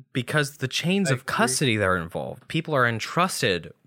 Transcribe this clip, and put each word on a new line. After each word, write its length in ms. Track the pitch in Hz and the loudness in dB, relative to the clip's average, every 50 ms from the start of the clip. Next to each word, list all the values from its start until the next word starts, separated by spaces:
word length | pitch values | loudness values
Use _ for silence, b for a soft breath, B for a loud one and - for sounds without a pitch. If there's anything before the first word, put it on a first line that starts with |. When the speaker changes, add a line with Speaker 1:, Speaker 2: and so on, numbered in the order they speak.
| 131 _ - | -18 _ -6
Speaker 1:
Because 460 | 131 117 - - 151 147 139 - - | -6 -4 0 0 0 0 0 -4 -6
the 100 | 131 131 | -6 -4
chains 420 | - - - 170 190 202 196 139 | -4 -2 0 0 2 2 2 2
Speaker 2:
I 40 | 131 | 0
Speaker 1:
of 60 | 123 - | -2 -2
Speaker 2:
agree. 120 | - - | -4 0
Speaker 1:
custody 420 | - 220 - 131 - 151 127 110 | 0 0 0 2 0 2 2 2
that 80 | 107 101 | 4 4
are 120 | 92 92 | 2 2
involved, 500 | 90 82 82 - 82 67 64 - - - - | 0 -2 -4 -6 -6 -6 -8 -10 -12 -14 -6
people 260 | - 160 160 160 151 | -6 -6 -4 0 2
are 120 | 131 123 | 2 2
entrusted 840 | 120 113 110 - - - 170 175 185 - - 139 113 92 85 78 73 - _ _ | 2 2 -2 -4 -4 0 0 0 0 0 0 0 0 0 0 -2 -8 -18 _ _